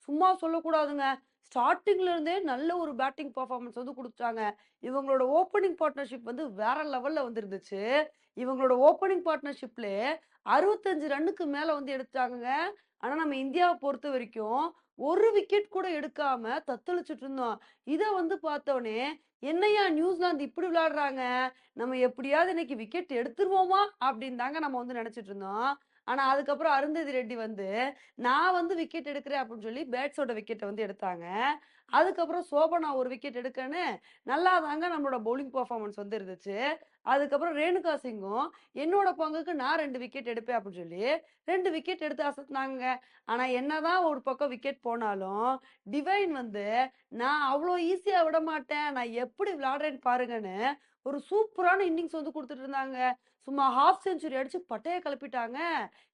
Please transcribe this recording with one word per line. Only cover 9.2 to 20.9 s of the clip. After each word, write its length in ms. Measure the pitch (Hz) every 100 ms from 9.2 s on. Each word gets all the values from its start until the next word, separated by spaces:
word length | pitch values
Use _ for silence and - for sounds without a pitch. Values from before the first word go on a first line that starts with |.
பார்ட்னர்ஷிப்லயே 840 | 339 311 285 277 247 - 214 196 254 320 _ _ -
அறுபத்தஞ்சு 600 | 247 370 427 403 339 294
ரன்னுக்கு 360 | 277 330 415 330
மேல 280 | 285 311
வந்து 200 | 294 277 269
எடுத்தாங்கங்க. 540 | 262 285 247 247 240 277 349 415 _ _
ஆனா, 160 | 233
நம்ம 220 | 302 311 269
இந்தியாவை 380 | 269 294 349 339
பொறுத்த 320 | 277 262 294
வரைக்கும் 680 | 262 233 226 214 247 330 - _ -
ஒரு 360 | 269 370 453
விக்கெட் 360 | 415 403 403 415
கூட 180 | 370 370
எடுக்காம 720 | 311 302 - 285 254 220 277 302
தத்தளிச்சுட்டு 560 | 240 - 359 - 277
இருந்தோம். 380 | 269 269 240 214 - _
இதை 240 | - 311 427
வந்து 280 | 381 330 370
பார்த்தோனே, 560 | 320 294 294 262 233 214 269 311 _ _
"என்னய்யா 480 | 262 330 415 415 392
நியூசிலாந்து 560 | 311 339 349 359 311
இப்படி 220 | 277 - -
விளையாடுறாங்க, 560 | 339 320